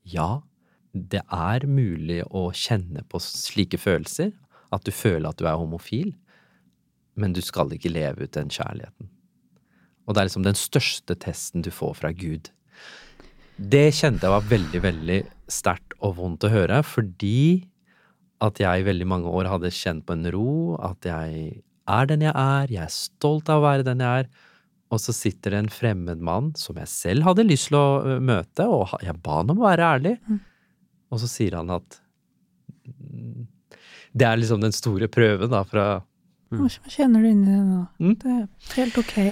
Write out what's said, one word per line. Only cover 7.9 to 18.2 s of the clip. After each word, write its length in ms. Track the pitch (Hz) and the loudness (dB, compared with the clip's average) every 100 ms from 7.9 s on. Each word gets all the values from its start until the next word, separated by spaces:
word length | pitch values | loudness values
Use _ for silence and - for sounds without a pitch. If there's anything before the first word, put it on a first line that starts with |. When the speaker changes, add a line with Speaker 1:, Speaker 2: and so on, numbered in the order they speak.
Speaker 1:
leve 300 | 82 73 - | -2 -4 -4
ut 100 | - | -8
den 160 | 76 73 | -6 -6
kjærligheten. 600 | - - - - _ 98 _ _ _ _ _ _ _ _ _ - | -6 -8 -8 -16 _ -20 _ _ _ _ _ _ _ _ _ -2
Og 60 | |
det 60 | 101 | 0
er 40 | 95 | 2
liksom 160 | - | 2
den 120 | 95 | 0
største 600 | 101 - 139 - - - | 0 0 0 0 -6 -6
testen 480 | 90 - - - 85 | -6 -6 -8 -8 -6
du 80 | 82 | -6
får 240 | - 78 | -6 -8
fra 160 | 73 76 | -6 -8
Gud. 380 | 85 87 78 - _ _ - - - - - - _ _ - | -6 -8 -8 -12 _ _ -20 -20 -20 -20 -20 -20 _ _ -12
Det 280 | 101 139 151 | 4 6 6
kjente 320 | 147 156 95 90 | 6 2 2 4
jeg 80 | |
var 120 | 101 104 | 2 4
veldig, 300 | 113 80 87 | 2 2 0
veldig 360 | 92 80 80 95 - - - | 0 0 -2 -2 -2 -14 -12
sterkt 440 | - 98 90 - - | -2 -2 -2 -8 -6
og 140 | 104 87 | -4 -4
vondt 280 | 90 80 107 | -6 -2 2
å 40 | |
høre, 300 | 110 85 127 | 4 4 2
fordi 880 | 151 - 104 87 101 120 156 180 180 _ _ _ _ _ | 0 -2 -4 -4 -2 2 4 2 -2 _ _ _ _ _